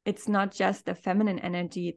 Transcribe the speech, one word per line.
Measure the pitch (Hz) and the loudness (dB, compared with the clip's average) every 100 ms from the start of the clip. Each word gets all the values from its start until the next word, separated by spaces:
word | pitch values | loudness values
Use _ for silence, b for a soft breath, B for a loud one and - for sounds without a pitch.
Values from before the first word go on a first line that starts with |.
| - | -6
it's | 196 - | -4 0
not | 202 196 | 2 2
just | - 190 196 - | 0 0 0 -6
the | 180 | -4
feminine | 190 196 214 175 | 0 2 2 0
energy | 180 175 175 180 175 | -2 -4 -4 -4 -6